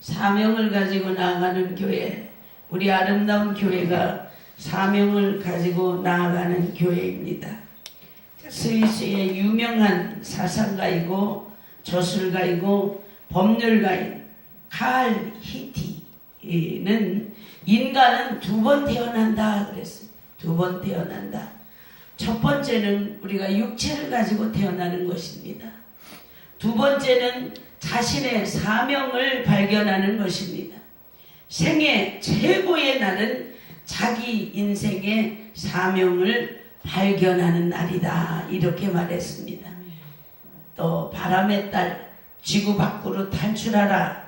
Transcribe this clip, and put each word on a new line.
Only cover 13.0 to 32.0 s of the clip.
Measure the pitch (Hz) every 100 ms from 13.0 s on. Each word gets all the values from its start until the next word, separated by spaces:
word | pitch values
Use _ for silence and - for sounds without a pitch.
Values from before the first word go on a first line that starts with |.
| - - -
법률가인 | 170 208 226 233 220 185 185 - - - - - - -
칼 | - 233 254 247 202 - -
히티는 | - 254 - - - - - - - - 190 170 156 - 185 226 190 196 - - - - -
인간은 | 226 262 269 247 240 - 208
두 | - 220
번 | 220 285 285
태어난다 | 240 240 233 220 214 214 208 208
그랬습니다. | - - - - - - -
두 | 165 165
번 | 180 185
태어난다. | 202 170 170 208 - - - - - - - - - -
첫 | - 226
번째는 | 277 285 247 220 202 202 202 -
우리가 | 196 196 196 202
육체를 | 226 - - 302 -
가지고 | 240 196 208 220
태어나는 | - 196 180 175 180 180
것입니다. | 165 - - - - 226 - - _ - - - - - -
두 | 220 220
번째는 | 277 277 269 247 247 247 254 - - -
자신의 | - - - 277 254 226 190
사명을 | - 202 220 269 277 262 247 247 247
발견하는 | 202 202 202 208 208 190 196 220
것입니다. | 185 170 175 156 - - - - _ - - - _
생애 | - 175 311 302 226